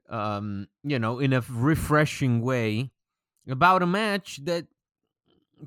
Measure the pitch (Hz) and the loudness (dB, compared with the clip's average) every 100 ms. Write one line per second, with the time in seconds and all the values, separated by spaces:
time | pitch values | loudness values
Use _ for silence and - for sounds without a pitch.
0 | - 113 107 104 104 98 101 _ 143 135 | -12 -6 -4 -4 -6 -8 -10 _ -6 -2
1 | 113 123 139 131 117 120 135 156 - 151 | -2 0 0 0 -2 0 2 2 2 2
2 | 151 - 135 117 120 127 110 107 131 _ | 2 0 0 2 0 0 0 -2 -4 _
3 | _ _ _ _ - 131 175 185 175 196 | _ _ _ _ -8 2 6 6 4 0
4 | 220 202 - - 147 170 - _ _ _ | 0 -2 -6 -12 -4 -4 -6 _ _ _
5 | _ _ _ _ _ _ | _ _ _ _ _ _